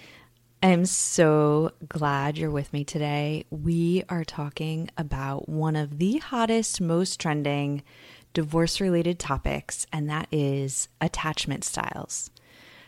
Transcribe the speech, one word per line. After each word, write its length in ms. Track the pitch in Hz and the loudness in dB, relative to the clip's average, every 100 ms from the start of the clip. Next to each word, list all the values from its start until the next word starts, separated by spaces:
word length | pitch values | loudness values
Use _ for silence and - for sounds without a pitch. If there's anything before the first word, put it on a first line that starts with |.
| - - - _ _ _ | -20 -20 -20 _ _ _
I 60 | 185 | 6
am 180 | 175 180 | 6 4
so 840 | - - - 160 151 147 151 160 - 156 | 0 0 4 6 8 6 4 2 -4 -10
glad 500 | 156 147 139 143 151 | -2 0 0 0 -2
you're 100 | 160 | -2
with 240 | 147 143 | -2 -2
me 120 | 147 | -4
today. 600 | 143 156 147 147 147 156 - | -4 -2 -2 0 -2 -4 -6
We 540 | 156 156 170 170 180 - | -4 0 2 2 2 0
are 140 | 175 | -4
talking 640 | 160 - 147 - 160 160 165 - | -6 -6 -8 -6 -4 -4 -6 -6
about 520 | 147 135 139 139 - | -4 -4 -4 -6 -4
one 260 | 156 156 | 0 0
of 240 | 151 147 147 | 0 -2 0
the 200 | 185 302 | 0 0
hottest, 640 | - 247 226 226 220 - | -2 0 2 2 0 0
most 380 | 170 170 185 - | 2 2 0 -2
trending 640 | 160 151 143 143 143 143 - - - - _ | -2 0 0 0 0 -4 -8 -20 -20 -20 _
divorce-related 840 | 170 151 165 165 - 190 170 170 175 | -4 0 2 2 2 2 2 2 0
topics, 680 | - 135 143 143 - - - | -2 -2 -2 -4 -6 -8 -6
and 160 | 156 147 | -4 -2
that 200 | 151 - | -2 -2
is 580 | 156 139 139 135 - - - | 0 2 0 -2 -4 -6 -2
attachment 640 | 160 - 156 156 - 139 | -2 -2 -4 -4 -4 -4
styles. 680 | - - - - - - - - _ - - - | -4 -4 -4 -6 -8 -10 -10 -16 _ -20 -20 -20